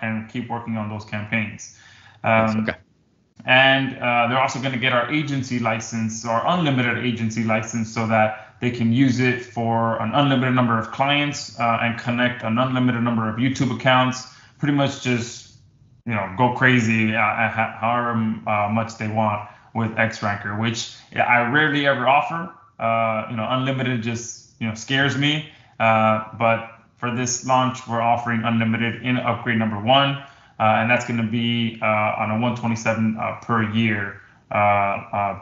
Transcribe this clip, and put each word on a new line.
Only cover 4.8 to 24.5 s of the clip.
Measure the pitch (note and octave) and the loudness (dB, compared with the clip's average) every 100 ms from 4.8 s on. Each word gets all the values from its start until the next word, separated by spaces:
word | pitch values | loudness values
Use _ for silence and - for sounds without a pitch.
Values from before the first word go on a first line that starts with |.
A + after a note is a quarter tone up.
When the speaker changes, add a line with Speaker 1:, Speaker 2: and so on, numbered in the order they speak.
| B2+ | 0
Speaker 1:
our | B2 A#2+ | 0 0
agency | D3+ C#3 C#3 - B2 | -2 -2 -4 -2 -2
license, | A2+ A2+ - A2+ A2 - | 0 -2 -4 -4 -4 -4
our | A#2 A2+ D3+ | -2 0 2
unlimited | F3+ D3+ B2+ A#2+ A#2+ | 0 2 2 0 0
agency | B2 A2+ A2 A#2 | -2 -2 -2 -2
license, | A2+ A2+ A2 A#2+ A2 | 0 0 0 -4 -4
so | A#2+ A2 | -2 0
that | A2 G#2+ - - - | 2 2 0 -14 -4
they | B2 | -4
can | - A#2 | 0 2
use | A#2+ C3 A#2 | 4 4 4
it | B2+ B2 | 2 0
for | - A#2+ A#2 A#2 A2+ A2+ | -6 -4 -2 0 0 0
an | A2 | 0
unlimited | C#3 C#3 B2+ B2 | 2 4 4 2
number | B2+ A#2+ A2+ | 2 2 0
of | A2 | -2
clients, | - C#3 C#3+ C#3+ C#3 - - | -2 0 2 0 -4 -12 -2
uh, | A#2 A2+ | 0 2
and | A#2 A#2 | 0 -2
connect | A#2+ A#2+ B2 B2 | -4 0 0 0
an | A2+ A#2 | -2 0
unlimited | C3 B2+ B2 A#2 | 0 2 2 2
number | A#2+ A2+ A2 | 0 0 -2
of | |
YouTube | A2+ C3+ C3 A#2+ | 0 -2 0 -2
accounts. | F#2+ C3+ C3 B2 B2 - - - - | 0 2 4 2 -2 -10 -20 -20 -4
Pretty | D3 | 0
much | C#3+ C3+ - | 2 0 0
just, | B2+ A#2+ - - - - - _ _ _ A#2+ | -2 -2 -2 -10 -20 -20 -20 _ _ _ -6
you | |
know, | G#2 F#2+ F#2 | -4 -4 2
go | B2 | 2
crazy, | B2 B2+ B2 A2+ A2+ A2 A2 | 4 4 4 4 2 2 2
uh, | |
uh, | G#2+ A#2 A2 A2+ A2+ - | 0 2 -2 0 -2 -2
however, | A2+ A#2+ A#2+ A2+ A2 A2 A2 | 0 0 0 0 -2 -2 -2
uh, | G#2+ G#2 | -2 0
much | A2+ A2 - | 0 -2 -6
they | G#2+ | -4
want | A2 G#2+ G#2 - - - | 0 0 -2 -8 -18 -10
with | A2+ A2 - | -4 -4 0
X | A2 - | -2 0
Ranker, | G#2+ G2+ G2+ G#2 | -4 -4 -6 -4
which | A#2 A2+ - - - - | -2 -4 -8 -14 -10 -2
I | - A#2+ A#2 | 2 4 4
rarely | D3 D3+ C#3+ C#3+ | 2 2 2 2
ever | B2+ B2 | 2 4
offer. | C#3+ - E3 F3+ - _ - | 2 2 -6 -8 -14 _ -4
Uh, | A2+ A2+ A2+ A2 - | 0 2 0 -2 -4
you | A#2 | -4
know, | A2 | -2
unlimited | C3 C3+ C3 B2 A#2+ | 0 0 -2 -2 -2
just, | A2+ A2+ - - - | -2 -6 -8 -14 -20